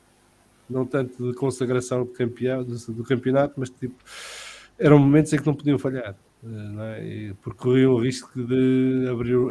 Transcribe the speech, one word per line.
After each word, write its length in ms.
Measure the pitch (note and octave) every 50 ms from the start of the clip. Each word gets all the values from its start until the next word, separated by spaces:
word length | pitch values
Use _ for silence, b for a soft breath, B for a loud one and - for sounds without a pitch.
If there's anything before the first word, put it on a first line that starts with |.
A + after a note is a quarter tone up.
| _ _ _ _ _ _ _ _ _ _ _ _ _ -
Não 160 | B2 C3 B2+
tanto 460 | B2+ - C#3 B2+ B2 - - B2 B2
de 40 | B2 -
consagração 640 | C#3 C3 B2+ - C3 A#2+ B2+ B2 B2+ - C3 B2 B2
de 60 | B2
campeão, 520 | - - B2+ A#2 A#2+ - A#2+ B2+ C3 C3 B2+
de, 280 | B2 A#2+ A#2 - - A2
do 100 | A2+ A#2
campeonato, 520 | - C3+ A#2+ B2 B2+ C3 C#3 C#3+ C#3+ - C#3
mas 120 | B2+ B2
tipo, 240 | - _ C3 B2+ - - B B B B B B B B B B B B B B _ -
eram 220 | - D3+ D3 D3
momentos 340 | C#3 C#3 C#3+ D#3 D3+ D3+ D#3+
em 40 | D3
que 80 | -
não 100 | D#3 C#3
podiam 220 | - C#3 D3 C#3+ A#2+
falhar, 360 | - C#3 C3 B2+ A#2 G#2 G2 - _ _ _ _ -
eh, 40 | A2+
não 360 | A2 G#2+ G#2 G#2 G#2 G#2+ G#2+
é? 220 | A2 A2 A2 G#2+ G#2+
E 260 | G#2+ G#2+ G#2+ G#2+ G2 -
porque 180 | _ A#2+ A2+ -
corriam 340 | - B2+ B2+ C3 C3 C3 B2+
o 60 | A#2
risco 400 | A#2 B2+ B2+ - - - - B2+
de 680 | B2 A#2+ B2+ C3 C3 C3 C3 C3 C3 C3 C3 C3 B2+ B2+
abrir, 240 | B2+ A#2 A#2+ A#2+ B2 B2 B2+ C3